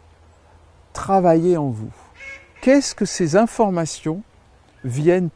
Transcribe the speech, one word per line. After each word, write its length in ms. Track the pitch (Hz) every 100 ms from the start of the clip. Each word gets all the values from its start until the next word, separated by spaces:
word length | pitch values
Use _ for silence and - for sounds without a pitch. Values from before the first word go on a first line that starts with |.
| _ _ _ _ _ _ _ _ _
travailler 640 | - - 196 180 160 175 175
en 120 | 139
vous. 220 | 110 110 - - - - - - _
Qu'est-ce 320 | 254 277 -
que 100 | -
ces 320 | 202 - 170 180
informations 880 | 226 - 214 180 160 - 156 170 - _ _ _ _ _
viennent 460 | 131 123 156 180 175